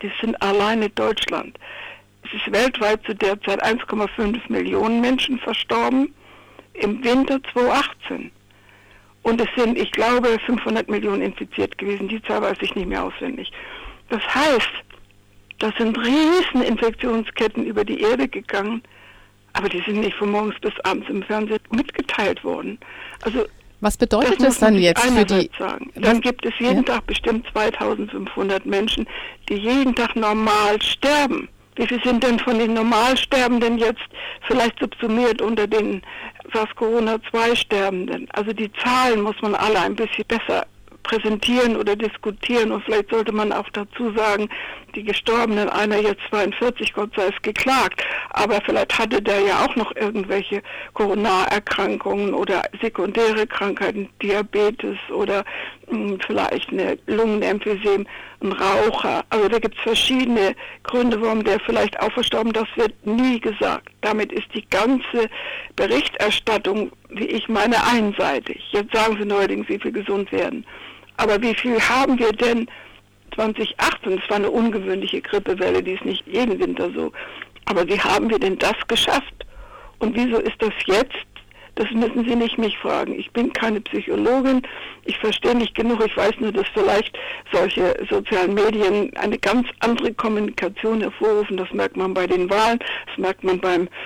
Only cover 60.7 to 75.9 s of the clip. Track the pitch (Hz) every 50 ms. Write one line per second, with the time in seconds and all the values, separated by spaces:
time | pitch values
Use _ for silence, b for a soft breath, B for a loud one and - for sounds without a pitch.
60.7 | B B B - - 247 240 240 233 208 226 220 220 220 214 214 190 - - -
61.7 | 233 220 208 214 - - - 214 - 247 220 - - 220 220 226 220 220 220 -
62.7 | - - 226 220 - - - 208 220 233 254 262 240 226 - 220 208 - 208 190
63.7 | 160 - - - _ - - 214 214 214 202 - - 214 - - - 214 - -
64.7 | 185 190 214 254 269 247 - - - 233 220 220 B B B B B B B B
65.7 | B - 196 202 233 285 - - - - 208 214 - - - 233 214 202 - 190
66.7 | 208 214 202 - - _ _ - - 196 226 - - 220 - - 220 202 208 240
67.7 | 233 220 - - 247 233 214 202 202 - - - 143 120 - - - - - -
68.7 | - 208 202 - - 220 220 220 214 208 208 208 202 202 196 196 196 208 214 -
69.7 | 208 208 - 220 233 220 202 202 202 196 196 - 190 185 175 - - 78 - B
70.7 | B B B B B B B B B - 226 214 202 202 247 226 214 - - 247
71.7 | 233 220 - - 240 262 269 277 254 247 233 214 214 - 247 233 233 226 233 B
72.7 | B B B B B B B _ _ _ _ - - - 220 214 214 - 214 -
73.7 | - - - 320 - - - 202 190 190 - - 208 208 196 - - 233 233 233
74.7 | 208 202 190 190 185 196 196 190 190 175 - - 208 202 196 190 185 190 185 185
75.7 | 180 - 180 185